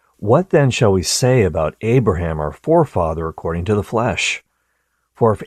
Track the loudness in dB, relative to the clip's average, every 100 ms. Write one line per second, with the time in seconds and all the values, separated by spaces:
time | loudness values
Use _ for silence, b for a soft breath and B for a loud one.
0 | B B 0 0 2 2 2 2 2 2
1 | 0 -2 2 2 2 0 -4 -4 0 0
2 | 2 -2 -2 -4 -6 -6 0 2 2 0
3 | -2 -2 -6 -6 -6 -4 -2 -2 -2 -2
4 | -2 -2 -4 -6 _ _ _ _ _ _
5 | _ -2 0 0